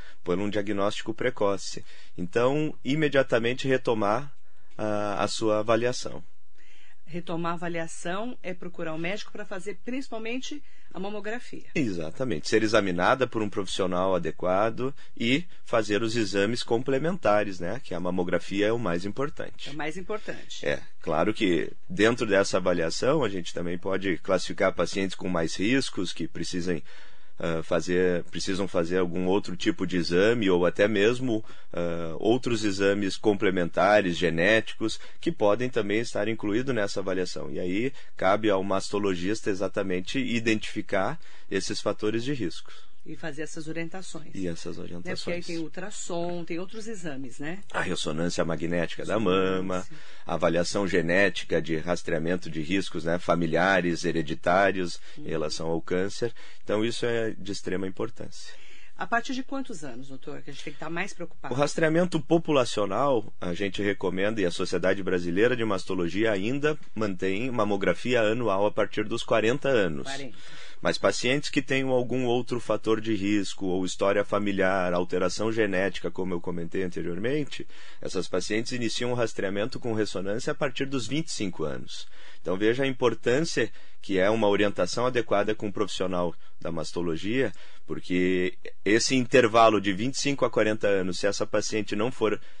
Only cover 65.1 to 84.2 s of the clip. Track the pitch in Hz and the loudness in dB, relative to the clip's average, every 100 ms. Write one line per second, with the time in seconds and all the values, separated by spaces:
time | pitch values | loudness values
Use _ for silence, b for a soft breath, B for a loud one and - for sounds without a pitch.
65.1 | 90 87 87 120 123 110 92 - 92 85 | 0 2 4 4 4 0 -2 -2 -2 0
66.1 | 92 113 98 107 143 151 156 - 107 107 | 0 2 2 0 0 0 -2 -4 -2 -2
67.1 | 90 95 98 131 120 104 98 92 87 120 | 0 -2 0 -2 0 2 2 2 2 2
68.1 | 120 107 120 113 95 104 104 101 - 104 | 2 2 2 2 2 2 2 0 0 -2
69.1 | 117 - 113 107 139 139 123 90 71 65 | -2 2 2 4 2 2 2 2 0 -4
70.1 | 135 135 B B B B B 85 - 98 | -6 -6 B B B B B 0 2 2
71.1 | - 120 143 - 147 131 135 131 127 117 | 2 2 0 0 0 0 0 2 2 2
72.1 | 127 123 123 113 120 - 107 110 110 110 | 0 2 2 0 -2 0 0 2 2 2
73.1 | 104 98 104 95 - 98 92 92 - 98 | 0 2 2 2 -2 0 0 0 2 2
74.1 | 101 101 104 101 95 92 95 90 87 92 | 2 2 0 0 2 2 2 2 0 0
75.1 | 92 90 - 110 113 104 92 95 - 90 | 0 0 0 0 2 2 2 0 0 -4
76.1 | 87 92 87 90 85 85 92 92 87 85 | -2 -2 -2 -2 -4 -2 -2 -2 -4 -4
77.1 | 87 117 151 139 - - B B B - | -2 -2 -2 -2 -6 -6 B B B -4
78.1 | 95 - 92 - 107 117 123 113 - 120 | -2 -2 -2 0 -2 -2 -2 -2 -2 -2
79.1 | 123 113 - 95 101 95 - 120 110 101 | 0 0 -2 -2 -2 -2 -2 -2 0 0
80.1 | 92 95 110 151 147 143 - 135 135 113 | -2 -2 -2 -2 -2 -2 -2 -2 -2 -2
81.1 | 143 - - 98 - 76 65 - - - | -2 -2 -4 -4 -2 -4 -4 -6 -6 -6
82.1 | B B B - 95 107 123 135 127 123 | B B B -2 2 2 2 0 2 2
83.1 | - 120 131 165 143 113 B B B - | 2 2 2 2 0 0 B B B 0
84.1 | 95 | 4